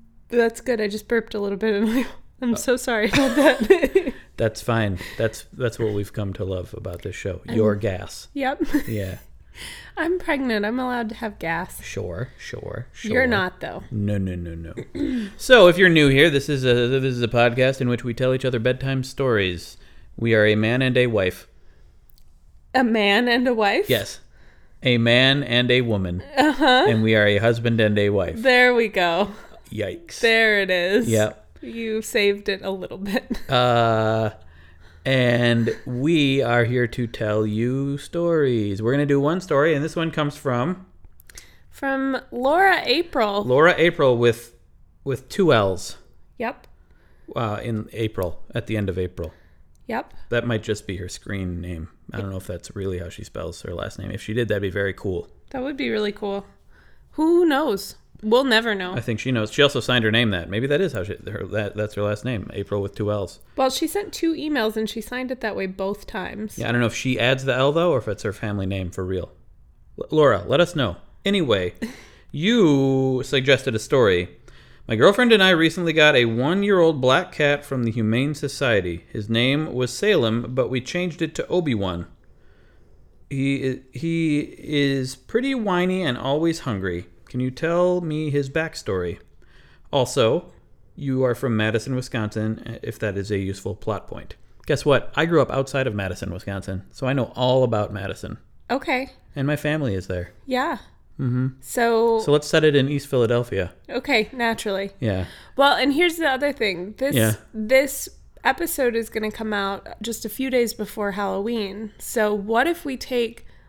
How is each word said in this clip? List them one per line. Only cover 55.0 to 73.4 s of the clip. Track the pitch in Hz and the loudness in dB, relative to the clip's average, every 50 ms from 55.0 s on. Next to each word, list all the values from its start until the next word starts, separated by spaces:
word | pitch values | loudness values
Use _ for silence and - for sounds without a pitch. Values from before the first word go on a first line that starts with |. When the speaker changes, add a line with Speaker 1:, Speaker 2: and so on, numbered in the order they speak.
| - 101 92 87 - - - - - - | -6 -6 -6 -6 -8 -10 -18 -20 -18 -12
Speaker 1:
That | - 262 254 | -10 -8 -6
would | 277 302 | -6 -6
be | 269 269 233 | -6 -4 -4
really | 220 214 214 208 208 | -2 -2 -4 -4 -6
cool. | - 220 202 196 196 196 - - _ _ - - _ _ - - - - _ | -6 -8 -6 -6 -8 -10 -14 -20 _ _ -20 -20 _ _ -20 -20 -20 -20 _
Who | - - 311 330 349 349 359 | -4 0 2 4 4 4 4
knows? | 320 277 269 311 285 202 196 - - - - _ _ _ - | 4 2 2 2 0 -2 -4 -6 -12 -16 -18 _ _ _ -10
We'll | - 214 226 254 269 | 0 2 4 4 4
never | 269 226 220 233 233 208 | 4 2 2 2 0 -2
know. | 190 185 180 185 | -4 -4 -6 -6
Speaker 2:
I | 123 | -6
think | 110 - 117 107 | -4 -4 -4 -4
she | - 131 127 | -2 -2 0
knows. | 113 107 104 | 0 -2 -2
She | - - | 4 4
also | 143 135 - 123 | 4 4 4 0
signed | 107 - 127 120 110 | -2 0 0 2 2
her | 110 | 2
name | 107 117 123 110 | 2 2 2 2
that. | 98 87 82 82 | 0 -2 -4 -4
Maybe | 95 107 127 | -4 -4 -2
that | 135 127 156 | 0 0 0
is | 196 160 - | 0 -2 -2
how | 98 87 | -6 -6
she, | 98 85 - - - | -6 -8 -10 -10 -10
her, | 101 - 92 | -8 -8 -8
that, | 92 98 107 104 101 - | -4 -4 -4 -4 -4 -4
that's | 104 107 104 - | -4 -6 -4 -4
her | 104 104 | -4 -2
last | 104 107 - - | -2 -2 -4 -4
name, | 127 127 101 - - - | -6 -6 -6 -6 -8 -8
April | - 101 - 101 104 | -8 -6 -4 -4 -4
with | 98 101 - | -4 -4 -4
two | - 107 104 | -4 -2 -2
L's. | 104 104 98 - - - - - - | -2 -2 -4 -6 -10 -18 -20 -12 -2
Speaker 1:
Well, | - 269 262 | 0 0 0
she | 262 - 339 | 0 -2 -4
sent | 302 - 403 415 - - | -4 -4 -6 -6 -6 -6
two | - - 330 320 | -4 -2 -2 -2
emails | - 277 311 302 254 220 220 214 | -2 -4 -4 -2 0 0 -2 -2
and | 220 220 214 | -4 -6 -6
she | - 226 | -6 -10
signed | 214 - 247 247 254 247 | -10 -8 -8 -8 -8 -8
it | 262 254 | -8 -6
that | - 214 196 | -6 -6 -4
way | 190 190 | -4 -6
both | 190 190 190 190 196 202 202 - | -8 -6 -6 -6 -6 -6 -8 -10
times. | - - 208 180 - - 202 214 214 - | -12 -10 -10 -8 -8 -10 -10 -10 -10 -8
Speaker 2:
Yeah, | - 117 110 | -8 -4 -2
I | |
don't | 120 120 | 0 0
know | 120 | 0
if | 110 - | 0 -2
she | - - 131 127 107 | -4 -4 -2 -2 0
adds | 117 123 139 131 131 | 2 0 0 0 0
the | 135 120 | -2 0
L, | 127 135 143 147 | 2 2 2 2
though, | 165 175 175 | 2 2 2
or | 151 | 0
if | 123 - | 0 -2
it's | 113 98 - - | -4 -6 -4 -6
her | 107 | -6
family | 95 - - 107 101 101 98 | -6 -4 -6 -4 -4 -4 -4
name | 95 98 95 95 87 | -4 -4 -4 -6 -6
for | - - 92 | -6 -6 -6
real. | 92 92 90 85 - - - - - - - - - _ _ - - - - | -4 -4 -4 -6 -8 -14 -20 -20 -20 -20 -20 -20 -20 _ _ -20 -20 -12 -12
L-, | - - | -8 -2
Laura, | 151 156 151 135 107 87 92 | 2 4 6 6 4 2 0
let | - 127 151 | 0 2 2
us | 175 165 - | 2 2 0
know. | 160 127 98 85 - - - - - - | -2 -2 -2 -4 -8 -14 -20 -20 -6 -4
Anyway, | 196 202 202 165 127 104 95 90 90 - - - 226 - - - | -2 0 0 2 2 2 2 2 -4 -6 -8 -12 -12 -12 -16 -20
<laughs> | - - - - - | -20 -20 -20 -20 -12
you | - 143 160 208 240 240 196 156 143 139 139 135 135 135 131 135 127 127 127 | -8 -2 0 2 4 6 6 6 6 4 4 2 2 2 2 2 0 -2 -2
suggested | - - 135 | 0 0 0